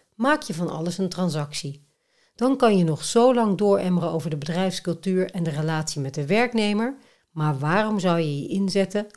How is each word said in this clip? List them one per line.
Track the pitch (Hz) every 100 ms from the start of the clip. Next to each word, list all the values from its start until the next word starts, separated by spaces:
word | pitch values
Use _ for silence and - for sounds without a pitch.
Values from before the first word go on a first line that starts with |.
| _ -
maak | 247 302
je | 311
van | 160 175
alles | 156 165 175
een | 185
transactie. | 180 180 156 147 147 143 139 _ _ _ _ _ -
Dan | 247 269
kan | 240 202
je |
nog | 170 147
zo | - 233 247
lang | 240 220 175
dooremmeren | 202 196 180 180 165
over | 165 147
de | 147
bedrijfscultuur | 147 175 190 185 - 170 190 185 185
en | 190
de | 165
relatie | 151 156 160 156 151
met | 135
de | 151 143
werknemer, | 208 240 240 208 208 233 277 _ _ _
maar | 160 151 135
waarom | 147 185 214 214
zou | 180 170
je | 156 143
je | -
inzetten | 196 196 196 190 202 208